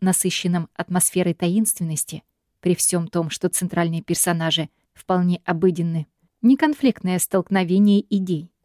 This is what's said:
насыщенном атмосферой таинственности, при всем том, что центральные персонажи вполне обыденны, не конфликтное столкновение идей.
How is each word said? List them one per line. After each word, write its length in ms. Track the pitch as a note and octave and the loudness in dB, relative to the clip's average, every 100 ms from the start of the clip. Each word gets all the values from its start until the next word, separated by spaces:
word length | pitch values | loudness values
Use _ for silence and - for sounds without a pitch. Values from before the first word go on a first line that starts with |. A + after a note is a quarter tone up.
насыщенном 640 | F#3 F3 F#3 - F3+ F3 D#3+ | 0 0 -2 -2 -2 -2 -4
атмосферой 640 | - E3+ F3+ - F#3 F3 E3 | -10 -4 -2 0 0 0 0
таинственности, 880 | F3 G3+ A3 - E3 D#3 - - - _ _ _ | 0 0 0 -2 -4 -6 -8 -12 -18 _ _ _
при 140 | F3+ | 0
всем 340 | F3 - F3+ E3 | 0 0 -2 -2
том, 220 | F3 D#3+ | -2 -4
что 180 | - F3 | -4 -4
центральные 540 | - F3+ E3+ E3+ E3 | -2 -2 -2 -2 -2
персонажи 680 | - E3+ - E3+ D#3+ D#3+ D3+ _ _ | -4 -2 0 0 0 -2 -4 _ _
вполне 480 | - - F#3 F3+ F3 - | -12 -2 2 2 0 -2
обыденны, 600 | E3 F#3 E3+ E3+ E3 D3+ _ _ _ | 0 0 0 -2 -4 -6 _ _ _
не 160 | A3+ C4+ | 2 4
конфликтное 600 | D#4 D4 C4+ - F#3 F3+ | 2 2 0 0 -2 -2
столкновение 840 | - F#3+ E3+ F#3+ F3 F#3 G#3 G3+ - | 0 -2 0 0 2 4 6 4 2
идей. 420 | G3+ F#3 D#3+ E3+ _ | -2 -2 -4 -6 _